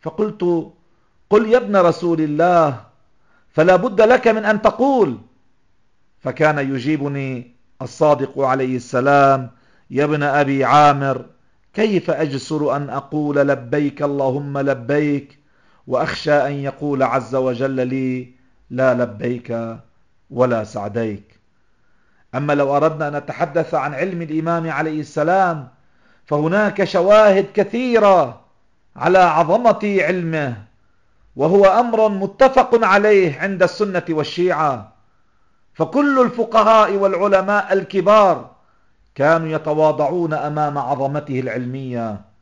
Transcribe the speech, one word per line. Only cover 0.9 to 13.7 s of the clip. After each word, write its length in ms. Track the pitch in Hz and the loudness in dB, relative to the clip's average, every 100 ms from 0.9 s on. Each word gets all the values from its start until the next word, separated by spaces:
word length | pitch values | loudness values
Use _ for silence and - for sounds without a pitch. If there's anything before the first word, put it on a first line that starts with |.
| _ _ _ _ | _ _ _ _
"قل 200 | 208 220 | 2 4
يا 80 | 240 | 2
ابن 200 | 208 202 | 2 2
رسول 440 | 175 160 175 165 | 2 0 -2 -2
الله، 600 | 156 151 170 175 156 120 - _ _ _ _ _ _ | -2 0 2 4 2 -2 -14 _ _ _ _ _ _
فلا 220 | - 165 185 | 0 4 4
بد 260 | 233 196 | 2 2
لك 260 | 220 254 240 | 4 4 2
من 180 | 220 214 | 0 0
أن 160 | 214 | 2
تقول." 560 | 214 - 262 262 180 110 - _ _ _ _ _ _ _ _ _ | 0 2 0 2 0 -2 -14 _ _ _ _ _ _ _ _ _
فكان 560 | 135 123 156 147 135 135 | -10 0 0 0 -4 -4
يجيبني 800 | 123 156 139 143 135 127 123 _ _ _ | -4 -4 -4 -6 -8 -10 -14 _ _ _
الصادق 580 | 127 - 151 139 135 135 | -16 -2 2 2 -2 -2
عليه 360 | 135 131 131 127 | -2 0 -2 -4
السلام: 760 | 120 127 131 143 139 135 123 _ _ _ _ | -4 -2 2 4 4 2 -2 _ _ _ _
"يا 120 | 123 | -4
ابن 200 | 147 151 | -2 0
أبي 420 | 147 139 143 135 127 | 0 0 0 0 2
عامر، 600 | 143 147 143 139 127 - _ _ _ _ | 6 6 4 -2 -4 -8 _ _ _ _
كيف 380 | - 220 190 - | -4 0 0 -2
أجسر 640 | 147 156 135 - 156 147 139 | -4 -2 -6 -6 -4 -2 -4
أن 140 | 143 | -6
أقول: 460 | 127 - 151 147 143 | -10 -8 -6 -2 0
'لبيك 680 | 139 135 120 | 0 0 -4